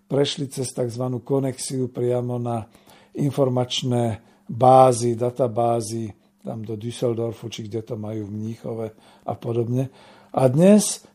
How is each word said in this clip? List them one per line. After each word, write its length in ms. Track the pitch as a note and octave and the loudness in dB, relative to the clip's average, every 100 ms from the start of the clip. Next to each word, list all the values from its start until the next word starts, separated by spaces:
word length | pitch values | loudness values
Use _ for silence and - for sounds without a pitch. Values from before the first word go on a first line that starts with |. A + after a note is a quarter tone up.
| - | -4
prešli 400 | C3+ C#3+ - C#3 | 0 0 -2 -8
cez 240 | - B2+ | -6 -6
takzvanú 480 | - B2 A2+ B2+ B2 | -4 -4 -4 -4 -4
konexiu 640 | - C3+ C3+ B2 - C3 B2 | -2 -2 -2 -4 -6 -4 -4
priamo 560 | B2+ B2 B2 B2 B2 | -2 -2 0 -2 -4
na 240 | A#2+ A#2 G#2+ - - - _ | -4 -6 -8 -16 -20 -20 _
informačné 1120 | - C#3+ C3 C3 B2+ B2 - C3 A#2+ A#2 G#2 - _ - | -4 -2 2 2 2 0 -2 -2 0 0 -4 -10 _ -12
bázy, 720 | A2+ B2+ C3 C3 A#2 A#2+ A2+ | 2 8 10 8 6 0 0
databázy, 960 | B2 B2 B2+ A2 A#2 A#2 G#2+ A2+ A2 - _ _ | -2 0 -2 0 0 0 -2 -6 -8 -10 _ _
tam 240 | C3 A#2+ A2 | -12 -10 -8
do 80 | |
Düsseldorfu, 800 | A2 A#2 A#2 B2 A2+ A#2 G#2+ A#2 | -8 -8 -4 -2 -2 -4 -6 -12
či 160 | - A2 | -12 -8
kde 160 | A2+ G#2+ | -8 -8
to 80 | A2+ | -8
majú 260 | G#2+ A2 G2+ | -8 -8 -8
v 80 | |
Mníchove 540 | G#2+ A2 A2+ A#2 A2+ A2 - - - - | -8 -8 -10 -10 -8 -8 -12 -20 -14 -10
a 60 | - | -8
podobne. 560 | A#2+ A#2 A#2 B2 C3+ - - - - | -4 -2 -2 -2 -4 -8 -20 -20 -8
A 160 | - C3 | 2 2
dnes 560 | C3 F#3 G#3 - - - | 6 6 6 4 -4 -12